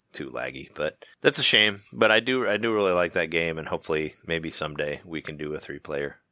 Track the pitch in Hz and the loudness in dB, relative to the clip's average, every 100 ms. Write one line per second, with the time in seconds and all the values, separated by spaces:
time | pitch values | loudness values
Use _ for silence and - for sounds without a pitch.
0 | _ - 67 62 65 65 - - 76 - | _ -12 -10 -8 -8 -10 -12 -6 -6 -6
1 | - _ 147 147 131 110 107 98 - 120 | -16 _ 0 2 4 6 4 2 -8 2
2 | 110 110 117 127 101 104 113 107 95 87 | 4 6 4 0 2 2 2 2 4 4
3 | 87 90 82 82 82 80 76 85 - 78 | 2 0 0 0 0 -2 -4 -6 -2 -2
4 | 76 - - 82 80 - 78 73 73 71 | -2 -6 -6 -4 -4 -4 -4 -4 -4 -6
5 | 87 78 78 73 76 76 - 71 - 71 | -8 -10 -8 -8 -8 -8 -10 -12 -8 -6
6 | 71 - _ | -6 -8 _